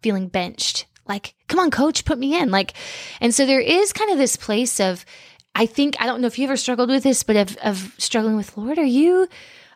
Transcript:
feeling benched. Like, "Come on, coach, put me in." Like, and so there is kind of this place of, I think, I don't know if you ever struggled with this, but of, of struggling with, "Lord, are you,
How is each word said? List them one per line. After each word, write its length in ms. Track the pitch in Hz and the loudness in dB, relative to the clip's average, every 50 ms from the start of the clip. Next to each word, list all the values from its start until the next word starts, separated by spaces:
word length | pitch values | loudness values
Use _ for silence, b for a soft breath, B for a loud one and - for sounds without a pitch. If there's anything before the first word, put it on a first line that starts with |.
feeling 280 | - 226 202 190 185 180 | -2 -2 0 0 -2 -2
benched. 560 | - 190 175 175 - - - - - - - _ _ _ _ - | -2 -4 -4 -4 -6 -6 -4 -4 -4 -6 -8 _ _ _ _ -8
Like, 240 | 202 202 - - _ _ _ - | -8 -8 -10 -14 _ _ _ -2
"Come 100 | - 349 | 0 2
on, 120 | 370 320 | 2 2
coach, 340 | - - 269 311 302 - - | 2 2 2 2 0 0 -2
put 120 | - 302 | -2 -2
me 220 | 240 262 277 302 349 | -2 0 0 0 0
in." 120 | 320 247 | 0 2
Like, 220 | 185 196 294 - - B B B B B B B B B | 2 0 0 -2 -6 B B B B B B B B B
and 160 | - 233 233 | 0 0 2
so 100 | - 277 | 4 4
there 140 | 262 269 262 | 4 4 2
is 320 | - - 320 359 415 403 | 2 2 2 0 0 0
kind 200 | - - 427 427 | 0 -2 0 0
of 60 | 381 | 2
this 200 | 277 277 233 - | 2 2 0 0
place 420 | - - - 214 214 254 240 - - | -4 -4 -4 -2 -2 -2 -2 -2 0
of, 240 | 202 185 180 175 - B B B B B B B B _ - | 0 -2 -2 -4 -10 B B B B B B B B _ -2
I 100 | 185 226 | 0 0
think, 320 | 226 - - 285 294 - - | 0 2 0 0 0 0 -2
I 60 | 226 | -2
don't 160 | 240 247 233 | -2 0 0
know 60 | 247 | -2
if 120 | 233 - 247 | -2 -2 -2
you 60 | 269 | -2
ever 100 | 262 269 | -2 -2
struggled 340 | 262 - - 254 233 247 240 | -2 -2 -2 0 0 2 2
with 140 | 262 269 - | 2 2 4
this, 200 | 277 254 - - | 2 2 2 2
but 120 | - 214 | 2 2
of, 220 | 208 202 185 202 | 2 2 0 -4
of 380 | - - 214 202 185 190 190 - | -6 -4 -4 -4 -4 -6 -12 -10
struggling 400 | - - - - 226 220 220 220 | -8 -6 -2 -2 0 0 0 0
with, 180 | 214 196 - - | -2 -4 -6 -10
"Lord, 240 | 208 208 240 302 330 | -8 -6 -4 -2 0
are 60 | 311 | 0
you, 420 | 269 240 269 302 339 359 370 381 359 B B B B B B B B B | 2 4 4 4 4 4 4 2 0 B B B B B B B B B